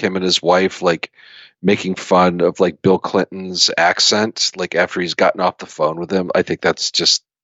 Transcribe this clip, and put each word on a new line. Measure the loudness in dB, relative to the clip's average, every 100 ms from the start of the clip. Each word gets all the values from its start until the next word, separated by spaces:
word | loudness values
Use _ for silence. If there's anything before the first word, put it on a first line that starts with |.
him | -4 -2
and |
his | 0 0
wife, | 2 2 2 0
like, | -2 -2 -4 _ -20 -20 -20 _
making | 0 0 -2
fun | -6 0 4 4 2
of, | 0 2
like, | -2 2
Bill | 2 2
Clinton's | 2 -2 -2 -6 -8 -2 -2 2
accent, | 0 2 0 2 0 -2 -6 -4
like, | -4
after | -2 -2 -2
he's | -4
gotten | 0 0 2
off | -2 -4
the | -12
phone | -2 -2 -2
with | -4
him. | -2 0
I | -2
think | -2 -2
that's | -2 -2 -4
just | -2 0 0 _ _